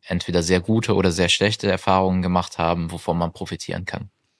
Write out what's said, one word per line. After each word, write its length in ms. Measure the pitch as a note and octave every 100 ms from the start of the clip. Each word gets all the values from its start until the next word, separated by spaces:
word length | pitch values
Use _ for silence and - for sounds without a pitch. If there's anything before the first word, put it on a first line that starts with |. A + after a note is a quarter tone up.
entweder 400 | - F2 - F2
sehr 200 | E2 F2+
gute 340 | F2+ A2 A#2+ G2
oder 160 | F#2
sehr 180 | E2+ F2
schlechte 400 | - G2+ G#2+ G#2
Erfahrungen 540 | F#2 - F#2+ F#2+ F#2
gemacht 340 | F2+ F2+ F2 -
haben, 340 | E2+ E2+ E2
wovon 280 | F2 - E2+
man 140 | E2+
profitieren 520 | - F#2 D#2+ - F2 F#2
kann. 240 | - G2 _ _ _